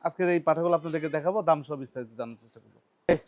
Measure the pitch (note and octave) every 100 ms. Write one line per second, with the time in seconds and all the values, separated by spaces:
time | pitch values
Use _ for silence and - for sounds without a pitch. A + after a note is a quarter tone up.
0 | E3+ - F3+ E3+ D#3+ D#3+ F3 E3+ D#3+ D#3
1 | D#3 D3+ D#3+ G#3 E3+ D3+ B2+ C#3+ B2+ B2+
2 | A2+ A2+ A#2 A2+ A#2 - G#2+ _ _ _
3 | - E3